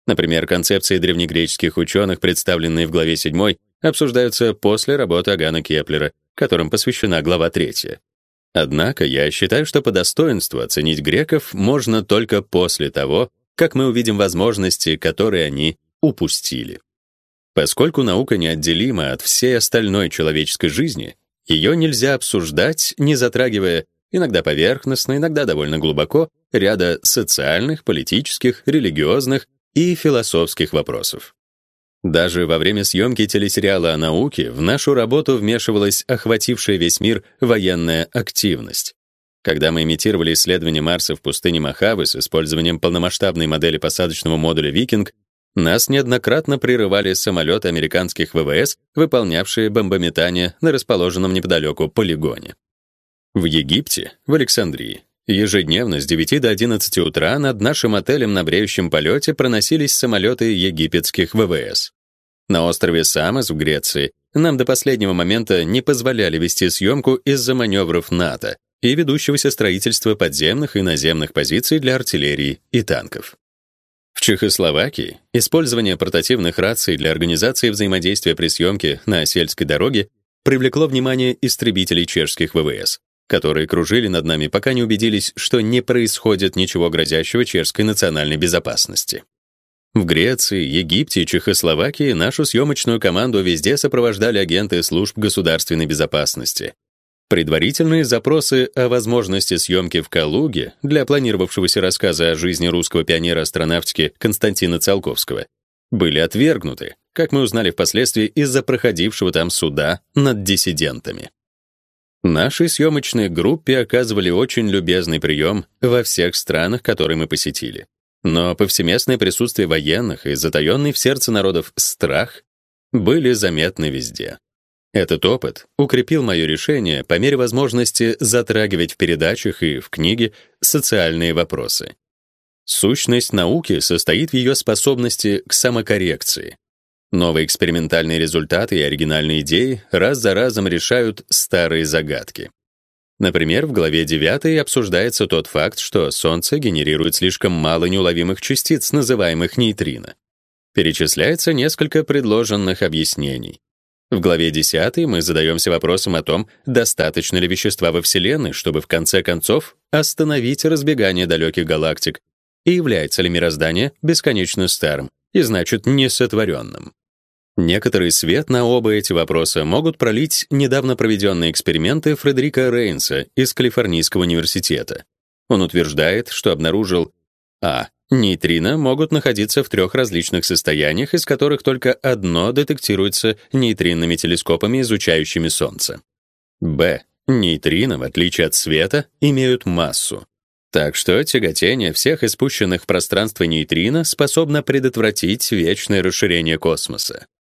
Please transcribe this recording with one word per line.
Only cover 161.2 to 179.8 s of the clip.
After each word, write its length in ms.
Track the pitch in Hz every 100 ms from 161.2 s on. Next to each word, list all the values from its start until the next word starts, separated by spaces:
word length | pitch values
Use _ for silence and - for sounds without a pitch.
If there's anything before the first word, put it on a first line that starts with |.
| 85
далёких 400 | 82 80 87 80
галактик, 560 | 78 80 78 - - _ _ _ _ -
и 60 |
является 500 | 180 156 95 73 -
ли 80 | 90
мироздание 640 | 85 85 76 80 87 139 -
бесконечно 640 | 156 165 151 110 90 - 92
старым 420 | - 76 71 69 - _
и, 80 | 196
значит, 440 | 127 98 85 113 -
несотворённым. 1080 | 139 131 - 123 107 101 71 53 50 - - _ _ _ _ _ -
Некоторый 540 | 85 98 - 98 87
свет 380 | - 80 107 156
на 160 | 127 120
оба 260 | 123 113
эти 220 | 107 -
вопроса 520 | 85 80 80 80 78 76
могут 320 | 107 160 160
пролить 480 | 117 110 156 - -
недавно 440 | 139 135 135 131 120
проведённые 560 | 113 104 101 90 82
эксперименты 640 | 82 - 80 85 151 156 147
Фредерика 540 | 143 131 143 143 127
Рейнса 560 | 120 110 71 - 69 - -
из 180 | 131
Калифорнийского 680 | - 123 123 110 87 95 95
университета. 800 | 87 82 80 95 - 71 - - - _ _ _ _
Он 120 | 110
утверждает, 680 | 87 87 78 73 78 104 -
что 220 | - 107
обнаружил: 600 | 78 80 95 101 90 80 _ _ _ _ _
а. 280 | 85 64 53 _ _
Нейтрино 680 | 131 104 90 82 85 87 151
могут 340 | 135 135 156
находиться 540 | 156 139 107 110 - 131
в 40 |
трёх 240 | 101